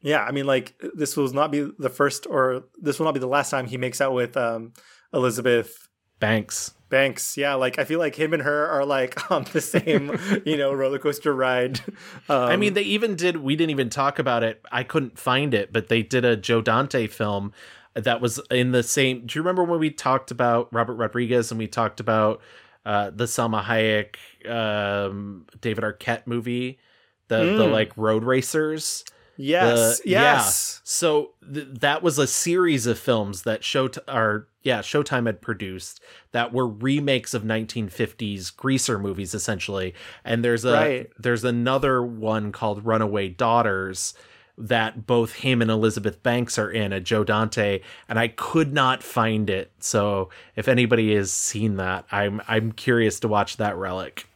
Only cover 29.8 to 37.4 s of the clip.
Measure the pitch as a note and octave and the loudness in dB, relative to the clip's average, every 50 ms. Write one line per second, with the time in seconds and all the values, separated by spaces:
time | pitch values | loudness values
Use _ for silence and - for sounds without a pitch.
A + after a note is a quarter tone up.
29.8 | A#2 A2+ A#2+ - - - F3+ G3+ A#3+ B3 A#3+ C3 A2 G2 F#2 - - - - - | 4 4 2 0 0 2 4 6 6 6 6 4 4 2 0 -2 -2 -4 -8 -12
30.8 | _ - - - E3+ E3 D3+ D3+ D3 - _ _ - - C3+ D3+ C#3+ C3 C3+ A#2+ | _ -6 -4 0 2 4 4 2 0 -2 _ _ -18 -12 -10 -10 -10 -10 -6 0
31.8 | D3 C#3+ C#3+ D#3+ - E3+ C3+ C#3 C#3 B2+ - - - E3+ E3+ F#3 F3+ E3+ D3+ C3 | 2 2 2 4 2 2 4 4 2 2 2 -2 0 2 2 4 4 4 4 2
32.8 | A2 A#2+ A2+ - - - B2 A2+ G#2 G2 G2 F2+ - A#2 A2 G#2+ - - - C#3+ | 2 0 0 0 2 2 2 2 2 -2 -6 -6 -4 -4 -4 -4 -4 -2 0 0
33.8 | C3 C3 - - - - C3+ A#2+ A2+ G#2+ G#2 G#2+ - _ _ _ _ C3+ B2 G#2+ | 0 0 -4 -8 -12 -4 -2 0 2 2 0 -2 -4 _ _ _ _ -2 0 0
34.8 | G2+ - - D3 C#3+ - C#3+ B2+ A#2 A#2 G#2 E2+ - - A2 F#2 G#2+ F#2+ F#2 F#2 | -2 -2 -2 -2 0 0 0 0 0 0 -2 -4 -6 -8 -6 -6 -6 -10 -10 -12
35.8 | - - - - _ - - - _ _ - B2 A#2+ B2 A#2+ B2+ B2+ A#2 G#2+ G#2 | -12 -14 -18 -20 _ -20 -20 -20 _ _ -2 -2 -2 0 0 -2 -2 -2 -4 -4
36.8 | A#2 C3+ C#3 D3 D3 C#3 C3+ B2 G#2+ - - A#2 | -2 0 0 0 2 0 0 0 -2 -4 -6 -4